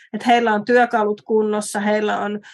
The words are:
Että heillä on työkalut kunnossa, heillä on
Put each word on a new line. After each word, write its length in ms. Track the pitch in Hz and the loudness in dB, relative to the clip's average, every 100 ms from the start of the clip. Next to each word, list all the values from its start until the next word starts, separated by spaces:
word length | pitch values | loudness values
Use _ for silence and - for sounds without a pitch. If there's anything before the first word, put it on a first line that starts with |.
| _ | _
Että 140 | 208 247 | -4 2
heillä 260 | 240 233 | 2 2
on 120 | 208 | 0
työkalut 560 | 208 247 240 240 208 208 | 2 2 2 0 -2 -4
kunnossa, 580 | - 220 214 208 208 208 | -2 0 0 -2 -4 -4
heillä 400 | 208 214 208 202 | -2 0 -2 -2
on 200 | 202 208 - | -4 -8 -12